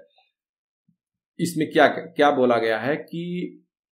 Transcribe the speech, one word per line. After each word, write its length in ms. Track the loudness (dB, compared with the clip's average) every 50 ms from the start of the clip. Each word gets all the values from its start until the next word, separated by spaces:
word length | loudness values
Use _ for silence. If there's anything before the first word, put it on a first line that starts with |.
| -16 _ _ _ _ _ _ _ _ _ _ _ _ _ _ _ _ _ _ _ _ _ _ _ _ _ _ -6
इसमें 320 | -6 -4 -2 -4 -4 0
क्या, 160 | 4 4 4 4
क्या 420 | 4 -2 -8 -10 -2 2 2 2
बोला 280 | 4 4 2 2 2 2
गया 200 | 2 0 -2 -2
है 180 | -2 -4 -4
कि, 680 | -6 -8 -10 -10 -10 -8 -8 -8 -8 -8 -10 -12 -18 _ _ _ _ _ _